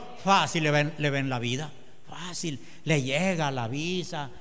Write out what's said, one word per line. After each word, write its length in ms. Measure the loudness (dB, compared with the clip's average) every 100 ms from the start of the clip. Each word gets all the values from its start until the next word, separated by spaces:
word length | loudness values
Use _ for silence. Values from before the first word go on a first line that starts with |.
| -12 -4
Fácil 400 | 4 6 6 2
le 80 | 4
ven, 220 | 4 2 0
le 120 | 0
ven 200 | 2 0
la 100 | 0
vida. 320 | 0 -2 -4 -10 -12 -12 -12
Fácil. 500 | -10 -6 -4 -4 -4 -8 -6
Le 180 | 2 2
llega 500 | 4 2 2 2 0
la 160 | 0 -2
visa. 640 | -2 -2 -2 -4 -6 -6 -10